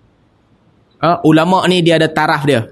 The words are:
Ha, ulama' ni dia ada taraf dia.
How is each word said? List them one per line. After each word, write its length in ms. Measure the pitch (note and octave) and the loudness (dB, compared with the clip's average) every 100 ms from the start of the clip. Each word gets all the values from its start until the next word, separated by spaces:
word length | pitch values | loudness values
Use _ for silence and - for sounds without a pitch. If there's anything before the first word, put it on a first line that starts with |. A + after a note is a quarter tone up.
| _ _ _ _ _ _ _ _ _ - | _ _ _ _ _ _ _ _ _ -6
Ha, 80 | D#3+ E3+ D#3 | -4 0 2
ulama' 400 | D#3 E3+ F#3 E3+ | 2 2 0 0
ni 160 | F3+ | 0
dia 160 | E3 D#3+ | 0 0
ada 80 | D#3 | 0
taraf 380 | D#3 D#3 D3+ C#3+ | -2 -2 -2 -2
dia. 220 | B2 - | -2 -4